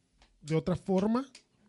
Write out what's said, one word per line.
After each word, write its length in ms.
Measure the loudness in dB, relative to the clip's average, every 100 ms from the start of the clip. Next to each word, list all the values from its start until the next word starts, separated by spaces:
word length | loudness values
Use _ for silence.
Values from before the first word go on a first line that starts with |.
| _ _ -20 _
de 140 | -4 -2
otra 200 | -2 -4
forma, 500 | 0 0 2 0 -2 -14 _ _